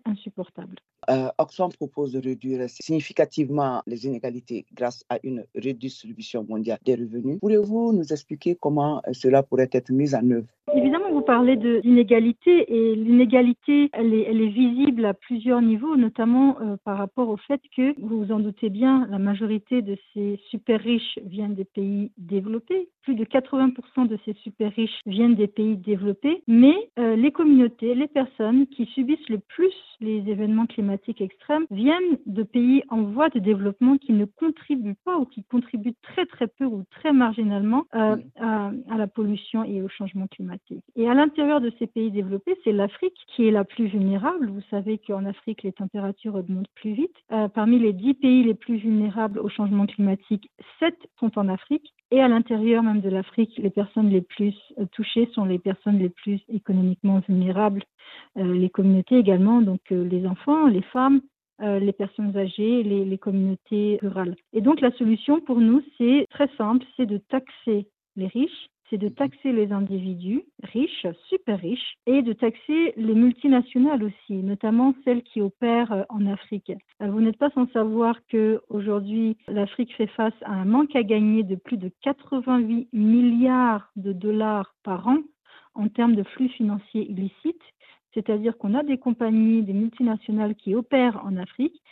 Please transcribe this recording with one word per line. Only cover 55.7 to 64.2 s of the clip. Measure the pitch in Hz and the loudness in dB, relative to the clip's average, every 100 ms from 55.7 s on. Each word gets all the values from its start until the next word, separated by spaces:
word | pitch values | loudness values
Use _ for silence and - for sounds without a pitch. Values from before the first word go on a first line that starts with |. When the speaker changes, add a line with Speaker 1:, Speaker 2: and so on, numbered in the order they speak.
| 185 - 202 | -4 0 2
Speaker 1:
les | 185 | 0
plus | 175 - 202 - | -4 -6 -6 -6
économiquement | 220 - 185 185 180 202 196 185 | -8 -2 0 0 0 0 0 2
vulnérables, | 185 185 185 214 196 - _ - - - - | 0 0 2 0 -2 -10 _ -20 -20 -16 -6
euh, | 185 | -2
les | 180 180 | 0 0
communautés | - 196 190 185 254 | 2 2 4 4 4
également, | 202 185 196 240 | 4 4 4 4
donc, | 214 185 - | 2 0 -4
euh, | 185 180 | -4 -2
les | 180 185 | -2 -2
enfants, | 185 - 302 302 | -4 0 2 4
les | 190 | 2
femmes, | - 247 262 277 - _ _ - | 0 0 4 4 0 _ _ -8
euh, | 208 196 | -4 0
les | 202 | 0
personnes | 196 196 - 208 196 | -2 -6 -6 -4 -2
âgées, | 190 180 214 247 | -4 -2 0 0
les, | 214 202 190 | 0 0 -2
les | 190 | -4
communautés | - 196 190 185 - 208 208 208 | -2 0 0 -2 -4 -2 0 -2
rurales. | 202 190 | -4 -4